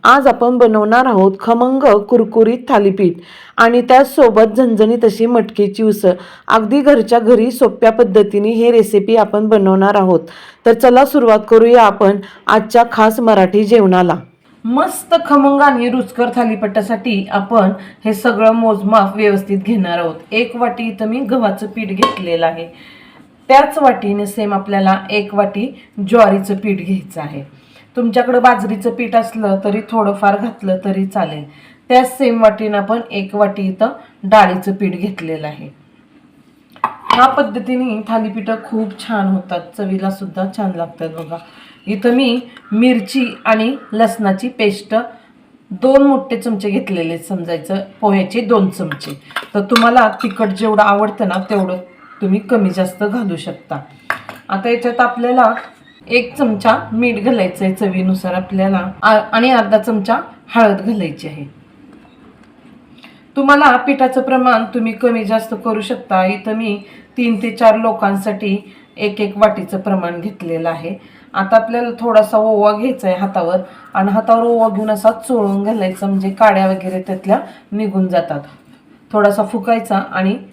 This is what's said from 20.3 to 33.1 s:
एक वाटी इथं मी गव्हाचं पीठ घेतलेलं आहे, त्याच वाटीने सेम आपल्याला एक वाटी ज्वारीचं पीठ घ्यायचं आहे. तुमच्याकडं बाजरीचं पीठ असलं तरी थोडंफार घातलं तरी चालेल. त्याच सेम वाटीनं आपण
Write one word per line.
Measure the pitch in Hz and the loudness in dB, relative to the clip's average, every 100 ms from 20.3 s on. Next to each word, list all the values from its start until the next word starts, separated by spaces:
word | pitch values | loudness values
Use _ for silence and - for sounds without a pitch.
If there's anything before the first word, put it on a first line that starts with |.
एक | 214 240 240 | -4 -2 -2
वाटी | 240 - 226 | -4 -4 -8
इथं | 196 220 | -6 -6
मी | 240 | -4
गव्हाचं | 247 254 220 190 208 | -2 0 0 -2 -8
पीठ | 226 208 | -8 -8
घेतलेलं | 190 196 185 175 170 165 | -2 -2 -2 -6 -2 -2
आहे, | 165 170 - - - - - - _ _ | -4 -14 -16 -20 -20 -20 -20 -20 _ _
त्याच | 262 302 311 | 4 4 2
वाटीने | 277 202 202 202 202 | 2 2 -2 -4 -4
सेम | 214 208 | -4 -4
आपल्याला | 196 196 196 190 190 - | -4 -2 0 2 0 -2
एक | 208 202 | -4 -4
वाटी | 202 196 196 262 - - - | -2 -2 -2 -8 -10 -20 -10
ज्वारीचं | 190 233 208 196 196 196 | 0 4 6 4 -2 -4
पीठ | 208 190 | -4 -4
घ्यायचं | 165 190 147 165 | -4 -6 -6 -12
आहे. | 147 147 139 - _ _ _ - | -10 -12 -16 -20 _ _ _ -4
तुमच्याकडं | 233 247 240 247 | 0 0 2 2
बाजरीचं | 233 196 202 220 240 | 2 -2 -2 -4 -6
पीठ | 233 233 233 | -6 -2 -2
असलं | 220 220 208 190 | -2 -4 -2 -2
तरी | 202 208 214 | -2 -4 -4
थोडंफार | 226 202 202 202 202 | -2 -2 0 0 0
घातलं | 226 - 190 185 | -4 -8 -6 -4
तरी | 196 190 190 | -4 -4 -4
चालेल. | 208 165 151 143 - - _ _ | -4 -6 -8 -14 -20 -20 _ _
त्याच | 254 254 - | 2 2 -2
सेम | 262 226 | -2 4
वाटीनं | 220 202 214 202 | 2 2 -4 -2
आपण | 190 233 233 | -2 -4 -4